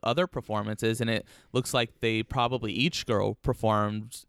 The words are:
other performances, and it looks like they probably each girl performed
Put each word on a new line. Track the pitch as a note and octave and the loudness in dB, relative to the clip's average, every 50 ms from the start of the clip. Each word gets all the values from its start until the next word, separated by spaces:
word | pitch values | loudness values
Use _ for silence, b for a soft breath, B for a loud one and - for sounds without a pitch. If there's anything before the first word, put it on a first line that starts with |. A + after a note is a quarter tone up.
| - | 0
other | A2+ A#2+ D#3 F#3 F3 | 0 0 2 0 0
performances, | - C3 - - G#2+ G#2 G#2 G#2+ G#2+ - A#2+ A2+ A2+ A#2 | -2 -6 -6 -4 -4 -4 -4 -4 -4 0 0 0 0 0
and | A#2 A2+ | 0 0
it | A2+ G2+ - B B B B B B | -2 -2 -4 B B B B B B
looks | B2 A#2+ - - | -2 0 0 0
like | B2+ A#2 - - _ | 0 0 0 -2 _
they | - A2+ A2 A2 | 0 0 2 0
probably | A2 - - C3 A#2+ A#2+ C3 B2 A2+ G#2+ E2+ | -2 -2 0 0 0 0 0 -2 -2 -2 0
each | G#2+ C3 F3 - - - | 0 0 0 0 -2 -2
girl | - A2+ G2+ G2+ G#2 A2 | 0 2 2 2 0 -2
performed | - - C3+ B2 - - A2 G#2+ G#2 G#2 G#2 G#2+ G#2+ G#2+ A#2 - - - | -2 -2 -4 -2 0 2 2 2 2 2 0 -2 -4 -6 -10 -14 -18 -20